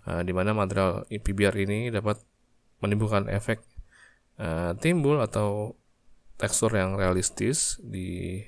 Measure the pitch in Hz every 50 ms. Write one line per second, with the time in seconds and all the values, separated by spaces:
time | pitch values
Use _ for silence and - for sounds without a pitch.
0 | _ 87 85 85 87 92 90 92 92 104 107 110 101 95 101 98 95 92 87 107
1 | - - 110 104 - - 98 98 101 98 90 101 98 95 101 107 120 123 113 101
2 | 110 107 104 - - _ _ _ _ _ _ _ _ _ _ _ - 101 104 107
3 | 110 107 110 101 98 - - 101 - - 113 - - - _ - - - _ -
4 | - - _ _ _ _ _ - 107 82 80 82 87 85 87 107 - 160 175 170
5 | 139 139 147 147 117 104 - 107 104 104 101 104 104 107 - _ _ _ _ _
6 | _ - - - _ - - - - 107 - - 113 110 113 101 92 92 95 98
7 | 98 92 92 90 90 - - - 101 113 147 - - - - - 190 113 101 95
8 | 92 92 90 90 90 87 92 95 107